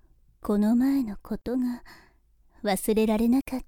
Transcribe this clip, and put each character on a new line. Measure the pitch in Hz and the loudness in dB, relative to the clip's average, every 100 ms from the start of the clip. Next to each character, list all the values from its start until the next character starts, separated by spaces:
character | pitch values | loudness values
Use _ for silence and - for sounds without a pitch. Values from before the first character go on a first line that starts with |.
| _ _ _ _ | _ _ _ _
こ | - 208 | -4 0
の | 208 240 | 2 2
前 | 262 277 | 2 0
の | 220 196 | -2 -8
こ | - 214 | -10 -10
と | 208 254 | -4 -2
が | 247 240 - - - _ _ _ _ _ | -2 -6 -14 -20 -20 _ _ _ _ _
忘 | 208 196 - 208 | -4 -2 0 2
れ | 220 | 2
ら | 214 | 2
れ | 233 | 2
な | 262 | 2
か | - | 0
っ | 254 | -8